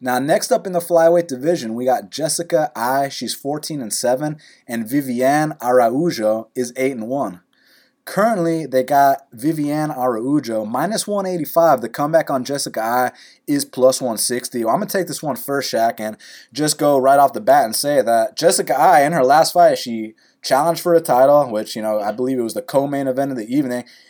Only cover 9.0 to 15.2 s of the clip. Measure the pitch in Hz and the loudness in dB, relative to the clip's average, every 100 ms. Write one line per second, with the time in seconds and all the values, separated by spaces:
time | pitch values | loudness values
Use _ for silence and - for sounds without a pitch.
9 | 139 139 - 117 135 156 147 151 156 131 | 4 2 -4 -6 -4 -2 -2 -4 -4 -2
10 | 127 113 123 147 120 110 107 123 170 214 | -2 -2 0 -2 0 -4 -4 -4 -4 -4
11 | - 202 190 180 147 - 165 135 117 - | -4 -4 -4 -4 -2 2 4 2 -2 -6
12 | 147 165 147 139 123 139 - - 110 123 | -2 0 0 -4 -4 -6 -6 -6 -2 0
13 | 123 - - _ - 143 135 - 127 131 | -2 -6 -20 _ -4 -4 -4 2 2 2
14 | 127 110 - 123 - 123 113 135 214 202 | -4 -4 -4 -4 -6 -4 -2 -2 -2 -4
15 | 170 143 | -4 -6